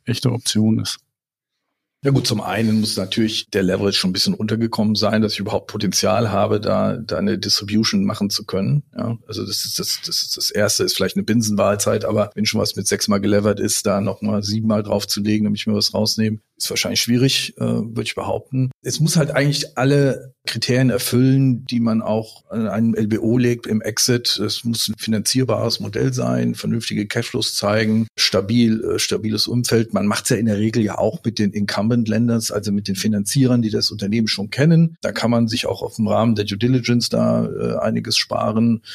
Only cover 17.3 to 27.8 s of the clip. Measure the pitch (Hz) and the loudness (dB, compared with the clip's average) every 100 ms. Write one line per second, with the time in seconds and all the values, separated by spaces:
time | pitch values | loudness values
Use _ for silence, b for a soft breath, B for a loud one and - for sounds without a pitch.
17.3 | - - - 117 117 113 113 117 - 101 | 2 -4 -4 -2 -2 -2 -6 -6 -6 -4
18.3 | 110 - 131 131 - 127 - 151 165 143 | -6 -4 -2 -2 -4 -6 0 2 2 2
19.3 | 127 143 143 - - 135 143 139 117 - | 2 0 0 -4 0 2 4 2 0 -8
20.3 | - - 117 - 123 131 101 - 120 131 | -12 -8 -4 0 2 4 2 0 4 4
21.3 | 135 135 120 139 120 117 110 107 110 110 | 6 4 2 -2 0 2 0 0 -2 -4
22.3 | - _ 110 110 107 113 107 107 110 110 | -12 _ -4 -2 0 2 2 0 0 2
23.3 | 123 123 117 - 110 107 107 - 120 120 | 2 2 0 -2 -2 -2 0 2 2 0
24.3 | - 104 - 117 113 - 107 - 110 - | -2 -2 -4 -4 -2 -4 -4 -2 -2 0
25.3 | 131 123 107 117 117 107 110 135 127 123 | 0 0 0 0 -2 -4 -2 -2 0 0
26.3 | 123 120 117 110 113 - 107 104 120 113 | 0 0 -2 -2 -2 -2 -4 -2 -4 -4
27.3 | 117 - - 104 107 | -4 -4 -2 0 2